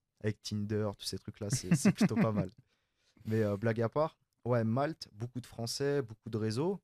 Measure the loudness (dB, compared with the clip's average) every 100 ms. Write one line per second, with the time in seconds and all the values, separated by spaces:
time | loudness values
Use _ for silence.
0 | _ _ -4 -4 -4 -4 0 0 0 -4
1 | -8 -8 -10 -8 -4 -4 -4 0 2 4
2 | 2 4 2 2 -2 -6 _ _ _ _
3 | _ _ -2 2 2 2 0 2 0 2
4 | 0 -2 _ _ 0 2 2 2 0 -2
5 | -12 -10 -8 -8 -10 -8 -6 -2 0 0
6 | -2 -8 -4 -2 0 0 0 -2